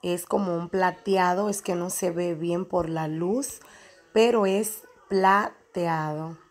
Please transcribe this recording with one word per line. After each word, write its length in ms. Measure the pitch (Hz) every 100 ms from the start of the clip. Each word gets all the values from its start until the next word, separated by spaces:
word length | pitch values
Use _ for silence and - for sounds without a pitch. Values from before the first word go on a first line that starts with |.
Es 260 | 180 175 -
como 300 | 202 196 170
un 120 | 175
plateado, 800 | 190 185 180 - 190 180 180 208
es 120 | 202
que 140 | -
no 160 | 175 175
se 220 | - 180
ve 220 | 170 175
bien 300 | 165 170 170
por 240 | 185 180 165
la 200 | 160 156
luz, 500 | 156 175 226 285 - - - - - _
pero 340 | - 226 233 196
es 360 | 196 214 - - - -
plateado. 1300 | 196 190 196 214 - _ - 170 160 156 151 156 165 _